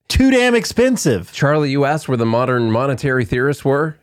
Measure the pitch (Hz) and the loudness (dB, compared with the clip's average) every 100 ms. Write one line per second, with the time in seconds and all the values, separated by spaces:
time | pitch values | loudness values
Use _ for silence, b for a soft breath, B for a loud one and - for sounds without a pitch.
0 | - - 269 254 247 233 - - 254 226 | -2 2 4 4 4 2 0 0 0 2
1 | 160 95 87 - 143 156 147 139 139 151 | 0 -2 -4 -2 0 0 0 0 0 -2
2 | - 123 113 117 127 123 113 113 139 127 | -2 -2 0 0 0 0 0 0 -2 -2
3 | 139 131 113 123 139 143 139 143 160 - | -2 -2 -2 -2 -2 -2 -2 0 -2 -8